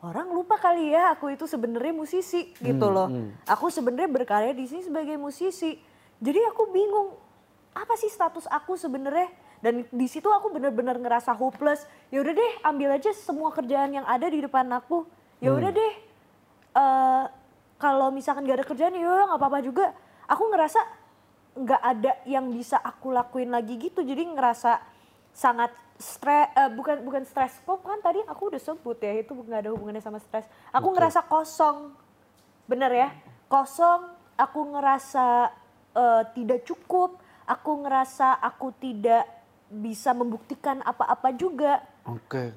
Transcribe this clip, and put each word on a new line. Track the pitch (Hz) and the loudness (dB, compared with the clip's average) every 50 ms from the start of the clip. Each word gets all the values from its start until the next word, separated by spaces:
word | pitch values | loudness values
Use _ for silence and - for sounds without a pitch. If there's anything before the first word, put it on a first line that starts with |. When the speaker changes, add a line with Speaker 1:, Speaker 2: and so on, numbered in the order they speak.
Speaker 1:
orang | - 175 165 233 339 370 349 | -12 -8 -8 -8 -6 -4 -4
lupa | 349 359 359 427 370 | -4 0 0 0 2
kali | - 359 349 349 320 302 | 4 4 4 4 2 2
ya | 294 330 349 359 311 | 4 4 4 4 2
aku | - - 285 | 2 -2 -8
itu | 277 277 320 | -8 -8 -8
sebenarnya | 311 - 247 226 233 233 233 247 311 330 | -6 -4 -4 -4 -4 -4 -4 -4 -4 -4
musisi | 320 311 294 - 370 359 - - 349 330 - - | -4 -6 -4 -4 -4 -4 -2 -4 -4 -4 -4 -12
gitu | - - - 135 135 - | -8 -4 -2 0 2 2
Speaker 2:
Hmm, | - 190 190 | 2 4 2
Speaker 1:
loh. | 185 131 | 0 0
Speaker 2:
hmm. | 127 123 113 104 101 - _ | -2 -6 -6 -8 -10 -14 _
Speaker 1:
Aku | - 208 - - 349 | -2 -2 0 0 -4
sebenarnya | - 320 247 240 247 254 359 349 | -2 0 -2 -2 0 0 -2 -2
berkarya | 269 262 254 - 202 208 214 240 | 0 -2 -2 0 0 0 0 0
di | 277 247 262 | -2 -6 -8
sini | 240 277 349 | -10 -10 -12
sebagai | 370 370 285 320 311 285 302 | -10 -6 -6 -6 -6 -6 -8
musisi. | 294 285 285 285 - 349 381 370 - 349 320 294 - _ _ _ _ _ _ _ _ | -8 -10 -10 -8 -4 -6 -6 -4 -4 -6 -6 -6 -8 _ _ _ _ _ _ _ _
Jadi | 220 247 285 381 466 | -4 0 2 2 2
aku | 453 - - 453 403 | 2 2 0 -2 2
bingung, | 370 370 415 415 392 427 403 392 349 - - _ _ _ _ _ _ _ _ _ | 2 2 2 2 2 0 -2 -2 -6 -14 -20 _ _ _ _ _ _ _ _ _
apa | _ - 415 - 466 | _ -12 -4 -4 -4
sih | 440 - 427 | -2 -2 -8
status | - - 359 330 330 339 - - | -2 0 -2 -2 -2 -6 -8 -6
aku | - 302 - - 370 | -6 -6 -4 -4 -8
sebenarnya? | 339 - 320 247 269 269 277 285 330 359 359 359 _ _ - - _ | -6 -6 -6 -6 -4 -6 -2 0 0 0 -2 -4 _ _ -20 -20 _
Dan | - 233 233 240 240 - | -2 0 0 0 -4 -8
di | - 240 254 247 | -4 -2 -2 -2
situ | - 311 - | -4 -2 2
aku | 403 415 403 403 427 | 4 4 4 2 0
bener-bener | 349 294 247 277 226 220 240 254 254 240 | -4 -2 -2 -2 -2 0 -2 -2 -2 -4
ngerasa | 247 240 233 240 240 - | 0 0 0 0 2 0
hopeless. | 240 208 254 262 254 - 285 294 294 294 - - - - _ _ | 0 0 0 -2 -2 0 0 0 0 0 -4 -18 -20 -20 _ _
Ya | - 269 | -4 -2
udah | 277 285 330 | -2 0 2
deh, | 339 466 466 466 - - | 2 2 0 0 0 -2
ambil | 302 302 277 277 277 | 0 0 2 0 0
aja | 277 277 277 427 403 | 0 2 0 -2 -2
semua | 415 - - 320 294 311 311 311 | -2 -6 -6 -6 -2 -2 -2 -2
kerjaan | 320 269 233 277 277 277 277 277 | -2 -4 0 0 0 0 0 -2
yang | 277 269 | -6 -2
ada | - 233 254 269 | -2 0 0 0
di | 349 302 302 | 0 -2 -2
depan | 277 277 - 262 254 247 | -4 0 0 0 0 2
aku. | 247 247 247 - 330 339 320 - _ _ _ _ _ _ | -2 -6 -2 -2 -2 -2 -2 -4 _ _ _ _ _ _
Ya | 247 254 269 | 0 0 2
udah | - 349 381 | 2 0 0
Speaker 2:
Hmm. | 349 415 | 2 2
Speaker 1:
deh, | 440 440 415 - - _ _ _ _ _ _ _ _ _ _ _ _ _ _ | 0 0 -2 -6 -20 _ _ _ _ _ _ _ _ _ _ _ _ _ _
eh, | 247 277 269 262 262 262 262 262 262 269 254 - - _ _ _ _ _ _ _ _ | 2 4 4 4 4 4 4 2 2 0 -4 -10 -18 _ _ _ _ _ _ _ _
kalau | - 294 277 269 262 269 | 0 2 4 4 2 2
misalkan | 269 277 - - 277 269 277 | 0 -2 -4 -4 -4 -2 0
gak | 262 269 - | 0 0 0
ada | 269 | 0
kerjaan, | - 302 240 311 359 | -4 -2 0 0 0
ya | 370 359 339 | 0 0 0
udah | 349 359 381 403 392 | 2 4 4 4 2
nggak | 339 285 | 2 0
apa-apa | 277 277 262 277 | 0 0 0 0
juga. | 254 262 240 311 - - - - - _ _ _ - | -2 -2 0 0 0 0 0 -6 -20 _ _ _ -2
Aku | - 269 - 403 453 | -2 0 2 2 2
ngerasa | 415 359 311 302 - 440 - - - - - _ _ _ _ _ _ _ _ _ | 4 2 2 4 2 0 0 0 -6 -20 -20 _ _ _ _ _ _ _ _ _
nggak | _ 247 262 226 262 - - | _ -10 -2 0 0 2 2
ada | 240 254 220 208 277 254 262 - | 0 0 2 0 0 0 -2 -4
yang | 240 277 269 262 254 | -4 -2 -2 -2 -2
bisa | 240 233 240 - 277 - | -6 -8 -6 -2 -2 -2
aku | - - - _ - 262 | -2 -4 -12 _ -8 -2
lakuin | 262 247 247 247 - 262 247 240 | -2 -2 -2 -2 -4 -6 -4 -2
lagi | 240 240 233 214 247 226 | -2 -4 -4 -4 -8 -8
gitu. | 247 370 - - | -8 -6 -4 -4
Jadi | 339 254 277 254 330 349 | -4 -4 -4 -4 -6 -6
ngerasa | 330 277 254 240 233 - - 240 233 - - - - _ _ _ _ _ _ _ | -2 0 2 2 0 2 2 0 0 0 -2 -12 -20 _ _ _ _ _ _ _
sangat | _ - - 262 240 233 240 240 240 - - _ _ | _ 0 0 0 2 2 -2 -4 -4 -12 -20 _ _
stre-, | _ - - - - - 277 294 294 294 285 | _ -18 -16 -16 -6 0 2 4 4 4 4
eh, | - 254 277 262 | 4 2 2 2
bukan, | 220 226 269 302 294 285 | 0 -4 -4 -2 -4 -4
bukan | 240 262 269 277 269 | -4 -6 -6 -6 -6
stress. | 262 - 285 262 262 - - | -4 -2 -2 -2 -2 -4 -14
Kok | _ - 370 381 | _ -6 -6 -6
kan | 370 - 403 427 | -4 -8 -8 -2
tadi | 415 349 339 392 427 | 0 0 0 0 -2
aku | - 294 - 392 415 | -6 -8 -6 -6 -6
udah | 339 269 - | -6 -6 -8
sebut | - 320 320 - 240 226 233 | -8 -10 -10 -8 -10 -8 -6
ya, | 220 208 202 | -4 -4 -4
itu | 220 220 220 | -4 -6 -6
nggak | 285 247 233 220 233 214 | -12 -14 -12 -8 -6 -6
ada | 208 214 | -4 -4
hubungannya | 220 214 208 208 208 214 | -8 -8 -8 -10 -12 -10
sama | 208 220 214 214 | -12 -12 -14 -14
stres. | - _ - 220 220 - - - - - | -14 _ -8 -8 -8 -8 -20 -20 -20 -2
Aku | - - 349 370 | -2 2 2 4
Speaker 2:
Oke. | 381 359 | 4 6
Speaker 1:
ngerasa | 349 320 311 349 330 | 4 6 4 2 0
kosong. | - 311 311 320 311 - - 320 302 294 285 294 294 277 _ _ _ _ _ _ _ _ _ _ _ _ _ _ | 4 2 2 2 0 0 2 4 4 4 0 -6 -18 -20 _ _ _ _ _ _ _ _ _ _ _ _ _ _
Bener | - 247 247 269 262 | -4 -2 0 2 2
ya? | 247 240 254 277 - - _ - - _ _ | 4 2 2 0 -2 -14 _ -20 -20 _ _
Kosong, | _ 269 277 269 269 - - 339 349 349 349 359 349 - - _ _ _ | _ 2 2 2 0 0 4 4 6 6 4 0 -6 -18 -20 _ _ _
aku | - 262 269 - 302 302 285 | 0 0 0 0 -6 -6 -4
ngerasa, | 285 285 277 277 269 269 - - - 269 254 247 240 240 240 - - - _ _ _ _ _ _ | -4 0 2 2 2 2 0 -4 0 2 2 4 4 4 4 2 -2 -6 _ _ _ _ _ _
eh, | _ - 247 240 233 226 226 220 - | _ 4 4 6 6 4 2 0 -6
tidak | 254 240 214 254 240 - | -8 -2 -2 -2 -2 -2
cukup. | - 339 - - _ 359 370 359 359 359 - - - - _ - | -8 -12 -12 -8 _ 2 2 2 2 -2 -8 -20 -20 -20 _ -6
Aku | - 254 - - 294 302 285 | -6 -6 -4 -2 -4 -4 -2
ngerasa | 285 277 269 269 262 262 - - 277 262 247 - | -2 0 2 2 2 0 0 2 4 4 4 2
aku | - 240 - - - 262 226 | 0 -6 -6 -6 -12 -12 -10
tidak | _ - 262 240 208 202 233 226 233 214 - - - _ _ _ _ _ _ | _ -10 -8 -8 -2 2 4 4 4 4 0 -8 -20 _ _ _ _ _ _
bisa | 202 214 208 226 220 214 - 277 | -12 -10 -8 -8 -10 -4 0 0
membuktikan | 247 240 247 240 220 226 - _ 285 - - 294 269 262 | 0 0 0 -2 -4 -6 -8 _ -12 -6 -4 -4 -4 -2
apa-apa | 262 - 254 - 294 - 254 - - 262 | -4 -6 -2 -2 0 0 0 2 2 -2
juga. | 262 240 339 370 330 247 302 285 285 - - - _ _ _ | 0 0 -4 -4 -2 0 2 2 2 2 -2 -6 _ _ _
Speaker 2:
Oke. | - 120 113 _ _ - 131 123 120 113 | -12 -12 -12 _ _ -6 -6 -6 -6 -10